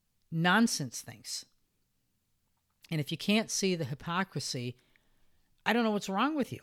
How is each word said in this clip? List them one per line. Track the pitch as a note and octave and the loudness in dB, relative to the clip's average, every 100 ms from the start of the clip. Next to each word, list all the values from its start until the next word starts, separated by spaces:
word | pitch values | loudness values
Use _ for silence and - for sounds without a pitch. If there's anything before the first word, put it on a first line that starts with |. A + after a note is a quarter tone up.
| _ _ _ | _ _ _
nonsense | D#3+ F3+ G3+ A#3 - B2+ - | 0 4 6 4 2 -4 -8
things. | - G#2+ - - - _ _ _ _ _ _ _ _ _ _ _ _ _ - | -14 -16 -10 -12 -12 _ _ _ _ _ _ _ _ _ _ _ _ _ -4
And | D#3+ | -4
if | C#3+ | -2
you | D#3+ | -4
can't | - G#3+ G#3+ | 2 2 2
see | - G3 F3 | 0 0 0
the | B2 | -2
hypocrisy, | D3 - F3 F#3+ D3 - C3 A#2+ - _ _ _ _ _ _ _ _ - | -6 -4 -2 -2 -4 -4 -4 -6 -8 _ _ _ _ _ _ _ _ 0
I | |
don't | A3+ | 2
know | A3+ | 2
what's | G#3 - | 0 -2
wrong | F#3+ C4+ D#4 | 0 0 0
with | - | -4
you. | A2 | -6